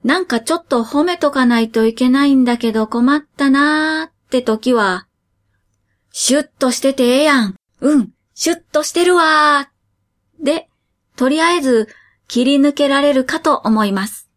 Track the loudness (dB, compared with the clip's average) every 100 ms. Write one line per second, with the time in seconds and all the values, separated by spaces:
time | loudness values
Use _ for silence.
0 | -2 -2 -2 -4 -2 -6 -2 -4 -2 -2
1 | -2 0 -2 2 2 2 0 0 -2 0
2 | 0 2 2 2 2 0 -2 -2 -4 0
3 | 0 0 -4 -4 0 2 0 0 -2 -4
4 | -8 _ _ -2 -2 -2 0 0 0 -4
5 | -10 _ _ _ _ _ _ _ _ _
6 | _ -6 -2 -2 -2 _ -4 0 -2 0
7 | 0 2 2 2 -2 -6 _ _ 0 0
8 | 0 _ _ -6 -4 -4 _ -4 -2 0
9 | 2 2 2 2 2 0 -4 _ _ _
10 | _ _ _ _ -4 -4 -6 _ _ _
11 | _ -2 0 2 0 0 2 0 -2 -12
12 | _ _ _ -2 2 2 2 2 0 2
13 | 2 0 -2 -2 -2 -2 0 0 0 -4
14 | -6 -12 -20